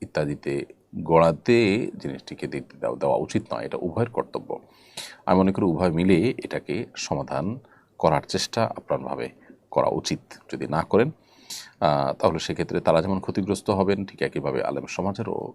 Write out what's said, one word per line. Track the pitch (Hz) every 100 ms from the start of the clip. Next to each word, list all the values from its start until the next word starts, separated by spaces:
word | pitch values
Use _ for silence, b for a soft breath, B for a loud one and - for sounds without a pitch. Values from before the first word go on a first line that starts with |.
ইত্যাদিতে | - - 73 71 - 69 - - _ 98
গড়াতে | 80 82 82 78 - 117 110 104 - -
জিনিসটিকে | - 67 - - -
দিতে | 69 65 -
দেওয়া, | 57 65
দেওয়া | 71 60
উচিত | - - -
নয়, | 58 58
এটা | -
উভয়ের | 87 80 117
কর্তব্য। | - - - - - B B B B B B -
আমি | 92
মনে | 95
করি | 95 98
উভয় | 78 90
মিলে | 80 92 87 113 -
এটাকে | - 76 - 85 123 -
সমাধান | - 139 139 67 87 127 b b b -
করার | 85 73 -
চেষ্টা | - - -
আপ্রাণভাবে | 113 - - 67 64 69 62 - B B _
করা | - 65
উচিত। | - - 78 - - -
যদি | - -
না | 80
করেন, | - 101 139 - B B B B B B
আ, | 90 73 67 -
তাহলে | 101 82
সেক্ষেত্রে | - 82 82 90
তারা | 87 80
যেমন | 92 95
ক্ষতিগ্রস্ত | - 101 98 95 -
হবেন, | 98 95 98 98
ঠিক | -
একইভাবে | 69 - 69 65
আলেম | - 71 69
সমাজেরও | - 92 101 101 - -